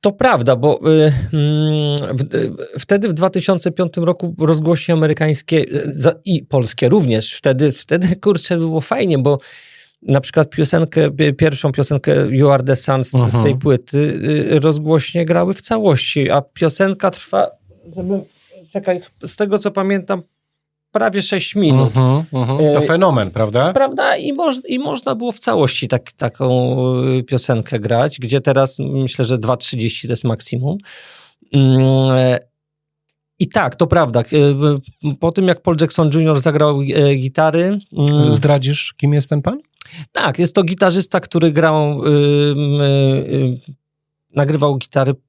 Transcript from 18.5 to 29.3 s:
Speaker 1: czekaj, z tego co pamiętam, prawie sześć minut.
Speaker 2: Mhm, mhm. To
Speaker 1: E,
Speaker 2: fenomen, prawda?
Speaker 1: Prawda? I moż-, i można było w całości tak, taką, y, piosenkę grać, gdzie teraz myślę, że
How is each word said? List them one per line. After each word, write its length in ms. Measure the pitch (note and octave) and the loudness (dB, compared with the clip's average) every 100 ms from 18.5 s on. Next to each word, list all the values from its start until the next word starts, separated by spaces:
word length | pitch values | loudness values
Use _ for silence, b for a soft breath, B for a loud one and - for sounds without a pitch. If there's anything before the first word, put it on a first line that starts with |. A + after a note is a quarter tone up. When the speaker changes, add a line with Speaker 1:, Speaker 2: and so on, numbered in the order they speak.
| F#3 E3 | -20 -10
Speaker 1:
czekaj, 280 | G3+ G3 F3+ - _ - | -6 -4 -4 -6 _ -16
z 100 | - | -6
tego 220 | G#3 G3+ | -2 0
co 120 | G3+ | -2
pamiętam, 520 | G3+ F#3+ G3 F3+ F#3+ - _ _ _ _ _ _ | -2 -2 -2 -2 -8 -8 _ _ _ _ _ _
prawie 300 | G#3+ A3 G3 | -2 0 -2
sześć 320 | - F#3+ - G3+ | -2 -4 -4 0
minut. 400 | E3+ C3 C3 A2+ | 2 4 4 2
Speaker 2:
Mhm, 280 | B2+ C#3 D#3+ | 2 2 -2
mhm. 400 | C3+ A#2+ C#3 D3+ | -4 -2 0 2
To 60 | D3 | 2
Speaker 1:
E, 40 | |
Speaker 2:
fenomen, 480 | D3+ E3 F#3 C3 G2 | 2 2 2 2 -2
prawda? 420 | E2 A2 A2+ D3+ | -2 0 2 2
Speaker 1:
Prawda? 440 | F#3 C4+ C4+ - - | 2 0 0 -2 -2
I 160 | D4 | -4
moż-, 280 | C#4 E4 B3+ - | -4 -4 -4 -6
i 100 | B3+ | -6
można 360 | D4 C4+ C4+ | -6 -6 -6
było 180 | A#3+ A#3+ | -6 -6
w 60 | G#3+ | -6
całości 500 | - - C3+ - B2+ | -2 0 0 -2 -4
tak, 240 | B2 - | -4 -4
taką, 640 | - A#2+ - C3 B2+ B2 B2+ B2+ B2+ C3 B2+ | -8 -8 -4 -2 0 0 -2 -2 -2 0 -2
y, 40 | |
piosenkę 580 | B2+ B2+ - A#2 A2+ A#2 | -2 -4 0 -2 -2 -6
grać, 380 | G#2 A#2 D3 - | -2 0 0 -4
gdzie 200 | B2 C3+ | -4 -2
teraz 360 | C3+ C3+ C3+ - | 0 0 0 -2
myślę, 460 | C#3 C#3 C3 - | -6 -4 -4 -2
że 140 | A#2+ | -2